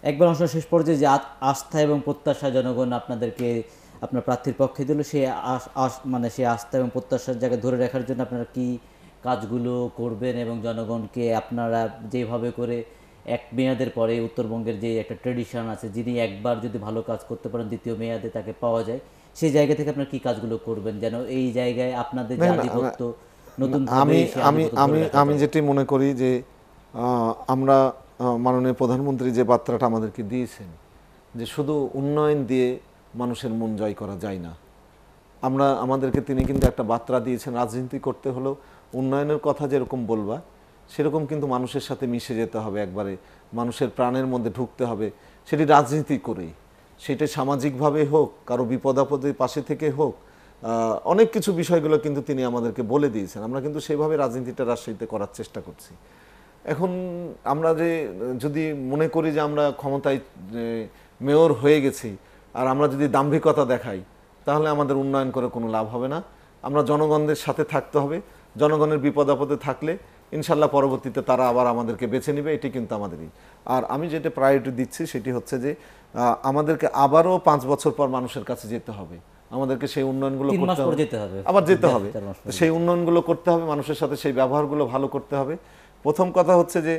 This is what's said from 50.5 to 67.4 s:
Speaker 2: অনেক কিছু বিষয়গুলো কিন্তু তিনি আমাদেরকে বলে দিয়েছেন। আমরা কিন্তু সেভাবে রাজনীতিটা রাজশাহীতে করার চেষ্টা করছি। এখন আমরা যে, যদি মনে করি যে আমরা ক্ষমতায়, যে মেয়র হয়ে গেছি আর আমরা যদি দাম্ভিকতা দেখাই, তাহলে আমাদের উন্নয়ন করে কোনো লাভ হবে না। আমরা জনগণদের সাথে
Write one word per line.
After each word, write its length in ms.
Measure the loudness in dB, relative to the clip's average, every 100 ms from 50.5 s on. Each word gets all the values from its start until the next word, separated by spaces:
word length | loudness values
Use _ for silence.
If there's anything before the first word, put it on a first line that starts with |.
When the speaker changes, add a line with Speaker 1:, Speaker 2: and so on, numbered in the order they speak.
| -12 -4 0 0 0 0
Speaker 2:
অনেক 140 | 4 4
কিছু 220 | 4 0
বিষয়গুলো 420 | 0 2 2 4 2 2
কিন্তু 160 | -4
তিনি 220 | -2 -2
আমাদেরকে 380 | 0 0 -2 -4
বলে 280 | 0 2 2 -2
দিয়েছেন। 280 | -6 -8
আমরা 160 | -8 -6
কিন্তু 180 | -6 -8
সেভাবে 380 | -4 -2 0 0
রাজনীতিটা 460 | -2 -4 -8 -6 -4
রাজশাহীতে 400 | -4 -6 -10 -8
করার 260 | -6 -8
চেষ্টা 280 | -10 -12 -12
করছি। 300 | -14 -18 -20 -20 -20 -20 -20 -20 -20 _
এখন 280 | -6 -2 -2 -4 -6 -8 -10 -10
আমরা 300 | -4 0 2
যে, 160 | 2 0 0 -4 -6 -6 -4
যদি 240 | -4 -2 -4
মনে 340 | -4 -4 0 0
করি 240 | 2 0
যে 100 | 0 0
আমরা 160 | 2 0
ক্ষমতায়, 480 | 0 -4 0 0 -2 -4 -18 -12
যে 120 | -6 -4 -6 -8 -14 -20 _
মেয়র 300 | 2 6 6
হয়ে 280 | 6 6 6
গেছি 280 | 4 -2 -10 -12 -16 -20 -12
আর 140 | -2 0
আমরা 200 | 2 2
যদি 200 | 2 2
দাম্ভিকতা 580 | 2 2 4 4 4 2
দেখাই, 360 | 0 -2 -10 -12 -20 _ _ 0
তাহলে 240 | 2 2
আমাদের 260 | 2 2 0
উন্নয়ন 280 | 2 0 0
করে 160 | -2 -2 -4
কোনো 120 | -2
লাভ 180 | -2 -2
হবে 200 | -4 -4
না। 120 | -6 -8 -20 -20 _ -2
আমরা 140 | 0
জনগণদের 520 | 2 2 4 2 2
সাথে 280 | 0